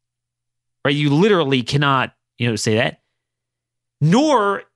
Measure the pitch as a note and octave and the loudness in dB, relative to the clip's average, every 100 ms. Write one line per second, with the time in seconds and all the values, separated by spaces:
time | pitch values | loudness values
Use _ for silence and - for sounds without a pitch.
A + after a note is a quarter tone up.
0 | _ _ _ _ _ _ _ _ C#3 D3 | _ _ _ _ _ _ _ _ -4 -2
1 | D3 C#3+ G#3+ F#3 C#3 C3+ A#2 C#3+ C#3+ C3+ | 0 2 2 2 0 -2 -2 -2 0 0
2 | A2+ - _ - A#2+ G#2+ - A2 D3 - | -2 -8 _ -6 -4 -2 -2 0 -2 -6
3 | _ _ _ _ _ _ _ _ _ _ | _ _ _ _ _ _ _ _ _ _
4 | D3+ A3 D#4 B3 G3+ G3 - | 0 2 2 0 0 -4 -10